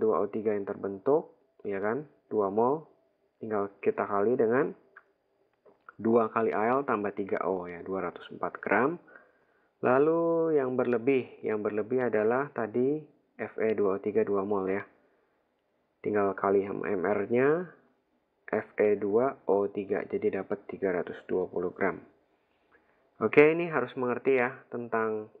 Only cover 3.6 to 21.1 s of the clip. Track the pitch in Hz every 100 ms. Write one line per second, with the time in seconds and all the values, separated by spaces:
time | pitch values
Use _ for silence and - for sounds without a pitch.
3.6 | 101 - - - 104 101 104 127 110 123
4.6 | 180 - _ - _ _ _ _ _ _
5.6 | _ _ - - 107 117 110 117 110 85
6.6 | 113 131 143 104 101 101 95 107 - 92
7.6 | 87 85 90 95 90 - - 85 87 -
8.6 | - 101 147 170 - - _ _ _ _
9.6 | _ _ 127 127 151 165 170 165 165 151
10.6 | 127 127 123 117 120 135 113 - 113 107
11.6 | 104 107 107 127 123 110 107 123 147 -
12.6 | 107 120 127 151 147 _ _ - 110 -
13.6 | 110 104 101 98 107 104 104 101 98 101
14.6 | 95 98 - _ _ _ _ _ _ _
15.6 | _ _ _ _ 110 104 101 95 98 101
16.6 | 98 98 69 98 87 104 98 120 139 160
17.6 | 175 - _ _ _ _ _ _ - 110
18.6 | - - 104 101 104 107 131 - - 98
19.6 | 101 - 98 95 - 101 107 95 95 104
20.6 | - - 95 90 -